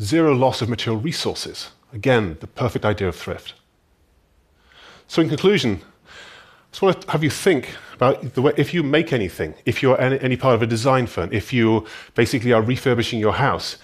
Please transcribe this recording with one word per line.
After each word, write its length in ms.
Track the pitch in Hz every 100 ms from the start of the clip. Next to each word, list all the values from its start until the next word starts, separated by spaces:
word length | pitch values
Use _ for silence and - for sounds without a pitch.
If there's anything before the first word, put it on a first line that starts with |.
zero 340 | 104 160 160
loss 280 | 127 131 -
of 60 | 117
material 320 | 113 - 110
resources. 680 | 143 147 110 85 82 78 - _ _
Again, 440 | 110 135 120 101 78
the 60 | -
perfect 380 | - 123 -
idea 240 | 107 101 95
of 80 | -
thrift. 380 | - - - - _ _ _ _ _ _ _ _ _ _ _ _ - - -
So 160 | -
in 60 | 160
conclusion, 520 | 143 185 202 123 92 - _ _
I 640 | - - - - _ _
just 100 | -
want 180 | 196 175
to 80 | -
have 120 | 151
you 80 | 151
think 440 | - 202 147 - - -
about 400 | - 123 - 131
the 80 | -
way, 100 | 139 156
if 180 | 143
you 80 | 175
make 300 | 143 151 160
anything, 420 | 131 92 - 80 -
if 180 | - 107
you're 180 | 135 131
any, 180 | 131 131
any 160 | 131 123
part 180 | 131
of 80 | 113
a 40 | 117
design 400 | 113 127 131 117
firm, 220 | - 87
if 200 | 107 -
you 340 | 127 113 110 - - -
basically 380 | - - 135 120
are 100 | 113
refurbishing 580 | 110 127 135 120 110 117
your 120 | 107
house, 460 | 101 135 87 - -